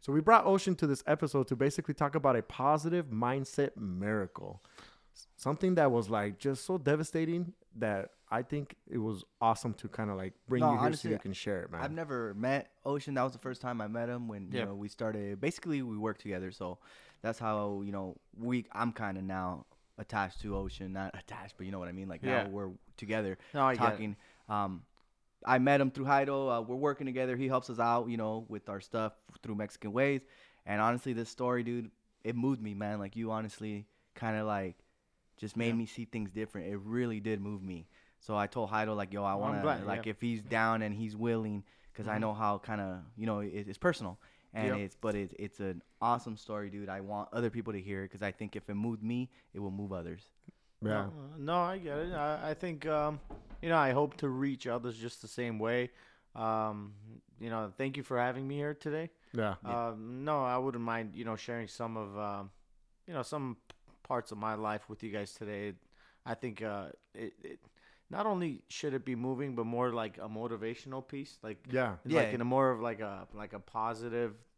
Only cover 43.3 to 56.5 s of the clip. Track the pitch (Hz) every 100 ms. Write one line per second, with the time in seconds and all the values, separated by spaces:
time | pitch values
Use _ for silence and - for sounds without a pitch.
43.3 | 104 104 95 101 98 180 160 104 92 -
44.3 | _ _ 110 110 - 98 - 113 104 98
45.3 | - 101 - 98 87 - _ 113 120 123
46.3 | 107 - 107 101 101 101 98 98 104 101
47.3 | 117 120 113 110 104 92 98 95 101 101
48.3 | 92 107 107 - 101 113 110 107 120 127
49.3 | _ _ - 101 98 101 95 85 87 -
50.3 | _ - - _ _ 107 107 98 151 139
51.3 | 156 143 175 175 190 170 143 170 160 147
52.3 | 151 151 151 185 156 147 151 147 151 -
53.3 | - - - 165 165 139 127 147 - 143
54.3 | 127 139 127 120 120 120 113 117 - 110
55.3 | - 120 110 110 123 123 - - _ _
56.3 | - 113